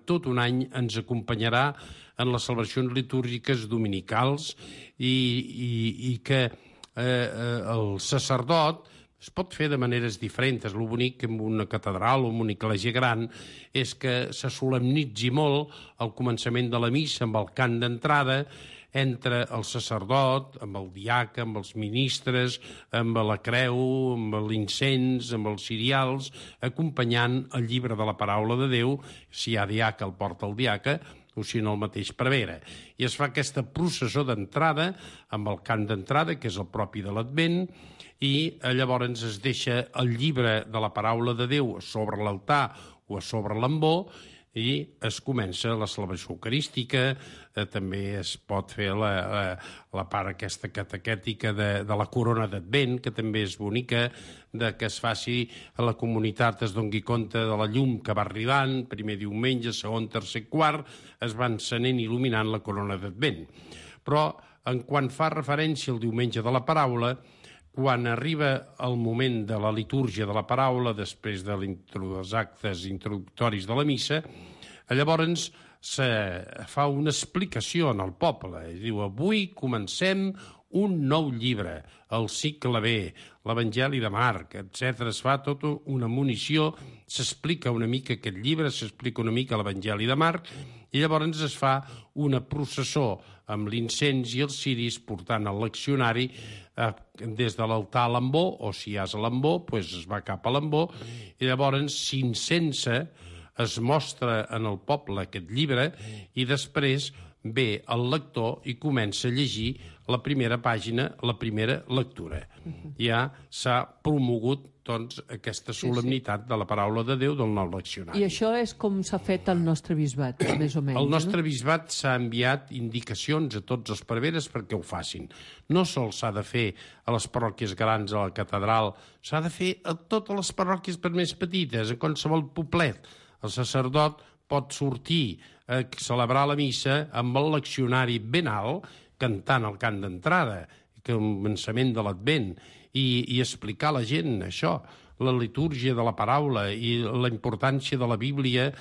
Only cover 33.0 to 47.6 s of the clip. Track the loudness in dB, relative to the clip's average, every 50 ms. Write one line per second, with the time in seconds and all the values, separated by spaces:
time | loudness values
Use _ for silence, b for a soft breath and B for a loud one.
33 | -2 -2 0 0 -2 -2 0 -2 -2 -2 -2 -4 -4 -4 -2 0 0 0 0 0
34 | -2 0 0 0 0 2 0 -2 -4 -4 0 2 4 4 4 2 0 0 -2 B
35 | B B B B B B -6 -4 -2 -2 -4 -4 -2 -2 0 0 2 0 -2 -4
36 | -2 0 2 2 2 2 -2 -4 -4 -6 -4 -4 -6 -6 -4 -4 -4 -4 -4 -8
37 | -6 -4 -4 -4 -4 -2 0 2 2 4 2 2 0 -2 B B B B B B
38 | B B B B 0 2 2 2 2 0 -4 -4 -2 0 2 2 2 2 2 2
39 | 2 0 -2 -4 -4 -6 -6 -4 -2 -2 -2 0 0 0 0 0 -2 -2 -2 0
40 | 2 2 2 2 2 2 2 4 4 4 4 2 0 -2 -2 0 0 0 0 0
41 | 2 2 2 2 2 0 2 0 0 2 2 2 2 0 -2 -6 -8 -8 -4 -2
42 | -2 -2 -2 -2 0 0 -2 -2 0 2 4 4 4 2 B B B B B B
43 | B _ -8 -6 -6 -4 -4 -2 -2 0 0 2 2 2 2 4 4 4 4 4
44 | 0 B B B B B B B B B _ -2 0 0 0 0 -2 -6 -10 _
45 | -4 -4 -4 -4 -4 -2 -2 0 0 -2 -4 -2 -2 0 0 0 -2 -2 -2 -4
46 | -4 -4 -4 -8 -8 -10 -10 -8 -4 -2 0 0 -2 -2 -4 -6 -4 0 2 2
47 | 2 2 0 -2 -8 -16 -18 -20 -20 -8 _ -4